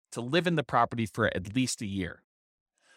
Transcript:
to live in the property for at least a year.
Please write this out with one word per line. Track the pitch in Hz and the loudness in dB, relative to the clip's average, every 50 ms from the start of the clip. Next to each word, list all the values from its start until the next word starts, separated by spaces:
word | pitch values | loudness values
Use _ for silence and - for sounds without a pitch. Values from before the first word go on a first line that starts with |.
| _ _ - | _ _ -10
to | - | -8
live | 117 123 139 170 170 | -4 0 0 2 2
in | 180 170 | 2 2
the | 156 135 | 0 0
property | - - 120 117 - - 120 113 | 2 2 2 2 2 2 0 -2
for | 104 - - 110 101 - | -2 0 2 2 2 2
at | 95 92 101 98 | 0 -4 -2 0
least | 131 127 120 - - | 0 0 0 -2 -4
a | 117 | -6
year. | 101 98 98 90 80 - - _ _ _ _ _ _ _ _ _ _ _ _ _ _ _ | -6 -4 -4 -4 -4 -8 -12 _ _ _ _ _ _ _ _ _ _ _ _ _ _ _